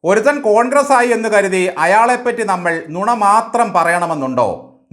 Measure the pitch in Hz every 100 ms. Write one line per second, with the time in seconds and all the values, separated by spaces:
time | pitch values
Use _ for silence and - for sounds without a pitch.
0 | 165 208 240 294 220 208 247 285 277 254
1 | 240 226 226 214 196 185 180 151 165 208
2 | 240 247 247 240 208 180 175 165 160 170
3 | 208 233 202 214 226 - 220 175 165 175
4 | 170 156 135 123 110 85 - _ _